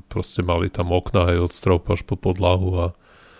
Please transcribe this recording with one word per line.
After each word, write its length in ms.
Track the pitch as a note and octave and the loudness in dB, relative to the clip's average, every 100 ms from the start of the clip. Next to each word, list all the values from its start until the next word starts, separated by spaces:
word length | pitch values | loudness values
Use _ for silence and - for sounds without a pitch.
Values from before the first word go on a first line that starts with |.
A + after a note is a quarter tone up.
proste 360 | - - - - | -8 -8 -6 -4
mali 260 | F2+ E2+ F2+ | 0 0 0
tam 220 | - F2 | -2 0
okna, 340 | F2+ - G2 F2 | 0 0 0 2
hej, 140 | F2 | 2
od 120 | F2 | 0
stropu 360 | - - F2 - | -2 2 2 2
až 120 | G2 | -4
po 140 | - F#2 | -2 -4
podlahu 520 | G2 F2+ F2+ F#2 F#2 F2+ | -2 0 2 2 2 0
a 60 | F2 - _ - - | -2 -4 _ -20 -20